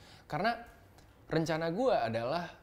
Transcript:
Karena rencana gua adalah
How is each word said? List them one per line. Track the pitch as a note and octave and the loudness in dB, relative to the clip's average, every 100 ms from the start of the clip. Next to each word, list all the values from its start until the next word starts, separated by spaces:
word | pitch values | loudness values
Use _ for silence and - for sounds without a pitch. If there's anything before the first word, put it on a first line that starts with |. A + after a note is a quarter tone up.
| - - - | -20 -20 -8
Karena | D3+ A3 A#3 - - - - - - | -2 -2 -2 -8 -20 -20 -20 -20 -18
rencana | - D#3 D#3+ D#3+ E3 | -2 0 2 0 0
gua | F3 B3+ F3 | 2 2 4
adalah | A2+ A2+ A#2+ E3 E3+ - | 2 0 -2 -2 -6 -14